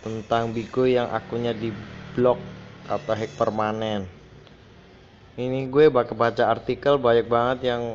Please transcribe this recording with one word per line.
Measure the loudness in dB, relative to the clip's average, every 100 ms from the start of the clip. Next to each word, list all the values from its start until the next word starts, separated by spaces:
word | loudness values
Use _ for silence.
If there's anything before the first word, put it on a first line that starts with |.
| -8
Tentang | -8 -2 0 0
Bigo | -4 -4 0 2
yang | 2 0
akunnya | -4 -4 -4 -4
di | -4 -6 -8 -14 -16 -8
blok | 2 2 2 -4 -16 -18 -20 -8
atau | -6 -4 -4
hack | -4
permanen. | -2 -2 0 -2 -2 -4 -4 -6 -14 -20 -20 -20 -20 -20 -20 -20 -20 -20 -20 -18
Ini | -8 -4 -4 0
gue | 6 6
bak-, | 6 0
baca | 0 0 2 2
artikel | 2 -2 -2 2 2
banyak | 4 4 4
banget | 2 2 0 -2
yang | -2 -4